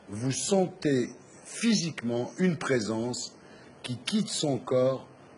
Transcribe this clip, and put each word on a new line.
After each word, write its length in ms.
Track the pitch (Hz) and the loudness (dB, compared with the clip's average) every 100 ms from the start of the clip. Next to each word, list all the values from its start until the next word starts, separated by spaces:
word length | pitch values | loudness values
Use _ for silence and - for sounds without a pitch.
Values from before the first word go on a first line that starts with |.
| - | -10
vous 220 | 104 127 | -4 -2
sentez 760 | 127 - 196 175 - 151 131 - - - - - | -2 2 2 2 0 2 2 0 -6 -20 -20 -14
physiquement 840 | - 233 190 165 - 117 117 123 - | 0 2 2 0 -4 -4 -2 -4 2
une 180 | 185 156 | 2 2
présence 800 | - 123 104 110 123 120 - - - - - - | 0 0 0 -2 -2 -4 -10 -14 -20 -20 -20 -14
qui 160 | - 117 | -10 -8
quitte 320 | - 214 208 | -2 0 0
son 280 | - 151 123 | 0 0 0
corps 500 | - 127 131 131 - - - | 2 4 4 2 -8 -20 -20